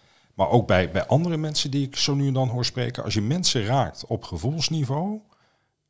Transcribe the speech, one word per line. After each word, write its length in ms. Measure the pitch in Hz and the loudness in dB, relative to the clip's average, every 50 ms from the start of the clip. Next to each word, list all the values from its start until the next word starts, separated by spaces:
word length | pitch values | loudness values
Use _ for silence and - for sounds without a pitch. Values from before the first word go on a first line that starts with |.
| _ _ _ _ _ _ _ | _ _ _ _ _ _ _
Maar 140 | - 95 - | -2 2 4
ook 180 | - 117 95 | 4 4 4
bij, 240 | - 92 92 92 82 | 6 4 4 4 2
bij 140 | 82 - - | 0 -2 0
andere 300 | - 120 151 170 175 165 | 2 2 2 2 2 -2
mensen 340 | 156 156 151 151 - - 147 | -2 -2 -2 -2 -2 -2 0
die 140 | 131 143 139 | 0 -2 -2
ik 80 | 131 - | -2 -2
zo 200 | - - - 139 | -2 -2 0 0
nu 120 | 143 139 | 2 2
en 60 | 139 131 | 2 2
dan 140 | 131 131 | 2 0
hoor 180 | 117 117 123 120 | 0 0 -2 -4
spreken. 380 | - - 127 120 120 123 - - | -2 -2 -2 -4 -4 -4 -4 -4
Als 100 | 107 98 | -2 0
je 80 | 110 | 0
mensen 440 | 104 110 165 185 180 - - 127 98 | 0 0 0 0 0 0 0 0 0
raakt 400 | 107 127 139 113 80 - - - | 2 2 2 0 0 -4 -8 -8
op 160 | - 117 - - | -6 -6 -6 -6
gevoelsniveau, 960 | - - 80 90 123 156 165 135 - 165 160 139 113 139 151 180 208 214 214 - _ _ _ _ _ _ _ _ _ _ _ _ | -6 -6 -4 -4 -2 -2 -2 -2 -2 0 -2 -2 -2 -2 -2 -2 -4 -6 -8 -12 _ _ _ _ _ _ _ _ _ _ _ _